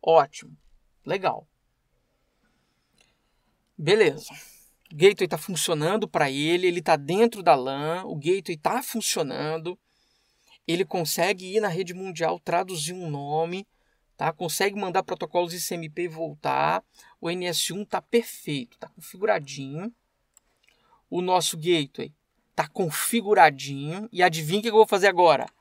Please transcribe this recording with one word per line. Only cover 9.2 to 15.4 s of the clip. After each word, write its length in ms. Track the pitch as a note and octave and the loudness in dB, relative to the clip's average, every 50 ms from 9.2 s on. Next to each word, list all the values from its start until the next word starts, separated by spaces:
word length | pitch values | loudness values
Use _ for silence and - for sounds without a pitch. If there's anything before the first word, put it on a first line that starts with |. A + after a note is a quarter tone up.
| D#3+ C3+ - - D3 D3+ D#3+ D#3+ D#3+ E3+ F3+ _ _ _ _ _ _ _ _ _ _ _ _ _ _ _ _ _ _ | -4 -4 -4 -6 -4 -4 -4 -6 -6 -8 -12 _ _ _ _ _ _ _ _ _ _ _ _ _ _ _ _ _ _
Ele 180 | - D#3+ F3 F#3+ | -4 -2 -2 -2
consegue 720 | - - F#3 E3+ D3+ - - E3+ F#3 G#3 F3+ F#3 F#3 F#3 | -2 -2 -4 -2 -2 -2 0 0 0 0 -4 -6 -2 -2
ir 40 | G#3+ | 0
na 80 | G#3+ G3+ | 0 0
rede 260 | E3 E3+ F#3+ E3+ F3+ | -2 -4 -6 -6 -8
mundial, 440 | F3+ F#3+ F#3+ F3 D#3 D#3+ D#3+ - - | -12 -10 -10 -6 -4 -2 -2 -2 -4
traduzir 540 | _ - E3+ F3 F#3+ F#3 F#3 E3+ D3+ D#3 F3+ | _ -2 -2 -2 -2 -2 -6 -8 -8 -8 -8
um 160 | F#3 F3+ E3 | -8 -8 -8
nome, 580 | D3 C#3+ C#3+ C#3+ D3 D#3 E3 E3 F3 F#3+ G3+ _ _ _ _ _ _ _ _ _ _ | -8 -8 -6 -4 -2 -2 -2 -2 -4 -8 -10 _ _ _ _ _ _ _ _ _ _
tá? 160 | _ - D3+ D#3+ | _ -4 -4 -4
Consegue 460 | _ F3+ E3 D3+ - - - G3+ G3+ | _ -6 -6 -2 0 -2 -2 0 -2
mandar 240 | G3+ F#3 F3 F#3+ F#3 | -6 -2 0 -2 -2
protocolos 520 | - F#3 - - D#3+ - F3 | -2 -6 -8 -8 -4 0 -2